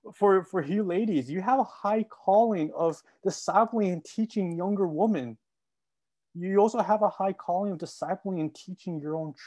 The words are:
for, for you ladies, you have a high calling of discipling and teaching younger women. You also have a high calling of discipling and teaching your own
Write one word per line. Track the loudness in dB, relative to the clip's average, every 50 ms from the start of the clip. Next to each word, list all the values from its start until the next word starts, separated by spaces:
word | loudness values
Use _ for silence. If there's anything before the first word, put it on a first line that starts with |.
| -20 -18 -4
for, | 2 4 4 4 4 2
for | -2 -4 -4
you | -4 -2 -2 -2
ladies, | -2 0 0 0 0 0 0 0 -2 -2
you | -6 -4
have | -2 0 2 2
a | 0
high | -2 -4 -6 -2 0 0 0 -2
calling | -4 -8 -4 0 4 4 6 4 4 2 0 -2 -4 -2
of | -2 -2 -2 -2 -4 -10 _ _ _ -4
discipling | -4 -4 -2 0 2 4 4 4 4 2 0 0 0
and | -2 -4 -6
teaching | -8 -6 -4 -4 -2 -2 -4 -4 -2 -4
younger | -4 -4 -2 -2 0 -2
women. | -2 0 0 0 0 0 0 -4 -6 -10 -16 _ _ _ _ _ _ _ _ _ _ _ _ _ _ _ _ _ _ -12
You | -8 -4 2 4 4
also | 4 4 4 0
have | 0 2 2 2
a | 2 0
high | 0 0 -2 -2
calling | -2 -4 -4 -4 -2 -2 -2 -4
of | -4 -6
discipling | -8 -10 -10 -8 -6 -6 -6 -6 -6 -6 -4 -4
and | -4 -6
teaching | -6 -10 -16 -16 -16 -12 -10 -8 -8 -6
your | -6 -6 -6
own | -6 -6 -8 -10 -14 -14